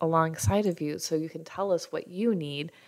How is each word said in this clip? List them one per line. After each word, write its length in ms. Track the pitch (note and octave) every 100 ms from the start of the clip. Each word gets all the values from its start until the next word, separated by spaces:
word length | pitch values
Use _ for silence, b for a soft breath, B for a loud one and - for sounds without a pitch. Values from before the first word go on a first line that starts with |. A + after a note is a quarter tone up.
alongside 640 | E3 E3 D#3+ D#3+ - G3 G#3
of 160 | E3
you 180 | D3 D3+
so 160 | - D#3+
you 140 | D#3+
can 160 | E3 D#3+
tell 260 | - G3
us 220 | E3+ -
what 160 | D#3 -
you 260 | F3+ A#3 G3
need 380 | D3 C#3+ D#3 b